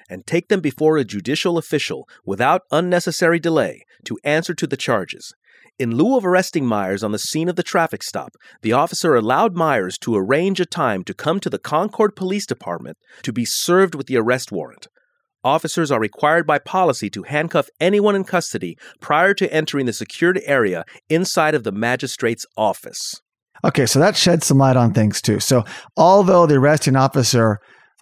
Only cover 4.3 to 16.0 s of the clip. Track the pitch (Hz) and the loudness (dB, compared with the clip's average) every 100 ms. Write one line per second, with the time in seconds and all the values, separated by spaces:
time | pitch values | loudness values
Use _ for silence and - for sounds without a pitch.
4.3 | 156 170 165 151 135 - 113 87 - - | -2 -2 -4 -4 -4 -2 -2 -2 -12 -20
5.3 | - _ _ _ - 120 117 202 269 190 | -20 _ _ _ -6 -2 2 2 2 2
6.3 | 180 - 170 127 107 95 98 107 104 - | 2 0 -2 0 0 -2 -2 -2 -4 -4
7.3 | 156 165 180 - 190 165 104 - 90 - | -4 -2 -2 -2 -2 -2 -4 -10 -10 -12
8.3 | - - _ 110 123 165 - 175 127 107 | -18 -20 _ -2 0 0 0 2 2 2
9.3 | 135 220 175 160 127 92 - - 107 95 | 2 0 0 0 0 -2 -6 -4 -2 0
10.3 | 139 190 185 175 - 135 98 90 - 151 | 0 0 -2 -4 -2 -2 -2 -6 -6 -4
11.3 | 190 - 101 - 151 208 - 208 - 185 | -2 -4 -8 -4 -4 -2 0 -2 -2 -6
12.3 | 208 - - - 87 - - _ - - | -4 -6 -8 -8 -10 -12 -18 _ -12 -8
13.3 | 113 113 - - 180 190 151 131 127 110 | -6 -4 -4 0 2 2 -2 -2 0 2
14.3 | 127 - 98 67 - - _ _ _ _ | -2 -4 -8 -10 -16 -20 _ _ _ _
15.3 | _ 127 160 156 - 156 127 | _ -2 0 -2 -4 0 0